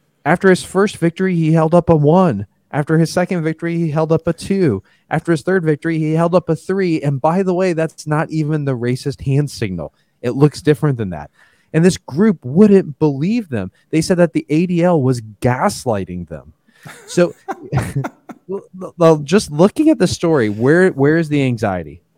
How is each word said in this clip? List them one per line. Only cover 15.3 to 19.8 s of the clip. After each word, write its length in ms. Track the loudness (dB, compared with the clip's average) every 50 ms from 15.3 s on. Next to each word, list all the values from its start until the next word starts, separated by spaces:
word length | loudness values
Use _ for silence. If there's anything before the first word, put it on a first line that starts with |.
| -10 -2
gaslighting 840 | -2 0 0 0 -2 -2 -2 -4 -4 -4 -4 -4 -4 -8 -10 -12 -10 -12
them. 260 | -14 -16 -16 -20 _ _ _ _ _ _ -20 -20 -20 -20 -20
So 280 | -6 0 0 0 0 0 -8 _
<laughs> 1000 | -12 -12 -12 -10 -6 -4 -4 -4 -4 -6 -6 -6 -8 -10 _ _ -20 -20 -20 _
well, 480 | -12 -12 -12 -12 _ -18 -16 -16 -16 -2
well, 200 | 2 4 4 4 2
just 320 | 0 0 0 0 0 0
looking 380 | 2 2 2 2 4 2